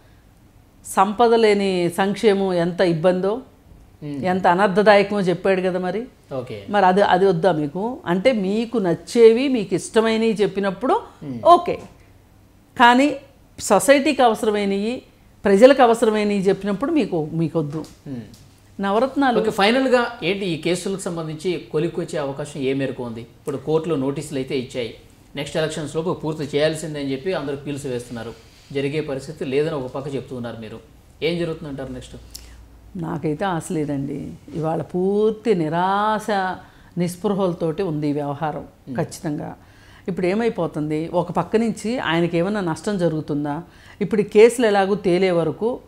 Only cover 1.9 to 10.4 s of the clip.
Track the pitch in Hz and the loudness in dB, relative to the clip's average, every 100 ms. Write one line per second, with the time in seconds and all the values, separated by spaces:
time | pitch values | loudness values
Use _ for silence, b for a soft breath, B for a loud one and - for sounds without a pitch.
1.9 | 175 196 202 226 196 190 175 170 175 185 | 0 0 2 2 4 2 0 0 2 2
2.9 | 160 180 180 190 240 - - - - - | 2 2 2 0 -4 -8 -20 -20 -20 -20
3.9 | - 151 143 180 185 185 175 202 185 208 | -14 -10 -4 -2 2 2 4 4 4 6
4.9 | 202 202 208 185 180 196 185 185 180 180 | 6 4 0 0 0 0 0 0 -2 -4
5.9 | 196 254 - - 135 120 107 - 202 185 | -6 -8 -14 -12 -10 -8 -12 -4 2 4
6.9 | 185 202 180 196 170 185 156 151 180 226 | 6 4 4 4 4 2 2 -2 -4 -6
7.9 | 269 - 185 254 233 190 214 233 240 185 | -6 -4 0 2 2 0 -2 -2 -2 0
8.9 | 165 - 240 226 226 277 254 180 170 - | -2 0 8 8 8 2 0 -2 -4 0
9.9 | 226 226 220 226 202 | 2 2 2 2 2